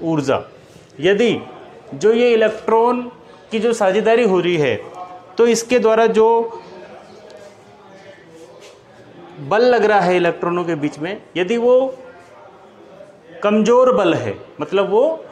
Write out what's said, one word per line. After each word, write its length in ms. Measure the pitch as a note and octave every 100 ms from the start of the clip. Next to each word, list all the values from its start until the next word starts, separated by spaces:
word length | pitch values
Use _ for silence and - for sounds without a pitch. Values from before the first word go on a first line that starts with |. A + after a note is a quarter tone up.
ऊर्जा। 400 | E3 D#3 C3+ A2 - - - - - -
यदि 400 | D3+ G3 A#3+ D#3 - - - - -
जो 200 | C#3 G3
ये 200 | A#3 B3
electron 800 | A3+ A3 - - A3+ A#3 B3 B3 - - - -
की 80 | A3
जो 140 | A3+
साझेदारी 500 | A3+ G3 F#3+ G#3+ A#3
हो 160 | A#3 F#3
रही 180 | E3+ E3+
है, 240 | C#3+ G#2+ - - - - - -
तो 100 | A#3
इसके 320 | A3+ - B3
द्वारा 260 | G#3+ A3 A3+
जो 540 | G#3 A3 A3+ A3+ - - - - - - - - - - - - - - - - - - - - - - - - - - - - -
बल 220 | C#3 G3+
लग 240 | B3 A#3+ G#3
रहा 140 | G#3
है 160 | F3+ F3+
इलेक्ट्रॉनों 480 | E3+ E3+ F3 F3
के 120 | E3+ E3
बीच 240 | D3 D3
में, 220 | D#3+ - - D#3+
यदि 200 | F3+ A#3
वो 400 | A#3+ B3+ C4+ - - - - - - - - - - - - - - -
कमज़ोर 500 | G3+ G#3+ G#3+ B3 B3+
बल 200 | G#3+ F#3
है, 240 | D3+ A2 G2 - -
मतलब 280 | D3+ F#3+ F#3+
वो 360 | G#3 D4 D#4+ -